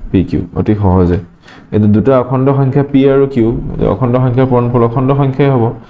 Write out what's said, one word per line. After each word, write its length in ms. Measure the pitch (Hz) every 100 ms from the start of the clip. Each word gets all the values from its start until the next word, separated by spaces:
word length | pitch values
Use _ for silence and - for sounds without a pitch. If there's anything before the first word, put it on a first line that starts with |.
| -
পি 140 | 98
কিউ, 160 | 85 - 87
অতি 200 | - 95
সহজে। 440 | 101 98 92 87 87 - - - - -
এইটো 140 | 107 104
দুটা 340 | 104 117 131
অখণ্ড 320 | 123 131 131 139
সংখ্যা 280 | 135 143 139
পি 180 | 135 135
আৰু 160 | 135 139
কিউ, 340 | 120 113 - - - 107
অখণ্ড 280 | 98 120 127
সংখ্যাৰ 300 | 127 120 131
পূৰণফল 360 | 123 120 123
অখণ্ড 320 | 117 123 131 139
সংখ্যাই 340 | 135 131 139
হ'ব। 220 | 131 117 120 -